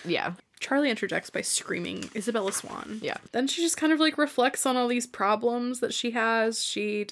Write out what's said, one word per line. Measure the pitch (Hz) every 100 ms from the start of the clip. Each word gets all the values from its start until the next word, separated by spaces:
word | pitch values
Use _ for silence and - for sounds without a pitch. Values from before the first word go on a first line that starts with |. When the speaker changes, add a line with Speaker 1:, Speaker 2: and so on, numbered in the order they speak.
Speaker 1:
yeah. | 175 160 - 180 _ -
Speaker 2:
Charlie | - 277 285
interjects | 220 190 165 -
by | -
screaming, | - - - 185 180 185 185 220
"Isabella | 202 226 196
Swan." | 208 - - - 214
Speaker 1:
Yeah. | 147 - -
Speaker 2:
Then | 226 269
she | 330
just | 330 -
kind | 311
of, | 311
like, | 311 302
reflects | 294 - 247 -
on | 269
all | 254 247
these | 247 240
problems | - 196 214 233 240 240 247
that | -
she | - 240
has. | 233 226 226 226 226
She | - - 208 208 208